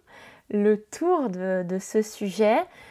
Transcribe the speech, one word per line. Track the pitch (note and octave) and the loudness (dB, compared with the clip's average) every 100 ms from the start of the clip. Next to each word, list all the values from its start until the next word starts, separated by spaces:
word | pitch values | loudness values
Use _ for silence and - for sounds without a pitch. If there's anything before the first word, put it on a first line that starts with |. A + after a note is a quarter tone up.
| _ - - - - | _ -20 -20 -20 -6
le | G#3 G3+ G#3 | 0 2 2
tour | - - E4+ F4 B3 | -2 -4 0 2 0
de, | F3+ F#3+ F#3 F3 | -4 -2 -2 -2
de | F#3+ | -6
ce | - A3 | -2 -2
sujet. | A3 - G3+ F3+ G#3+ C4 F4+ - - | -2 -4 -6 2 2 4 0 -10 -20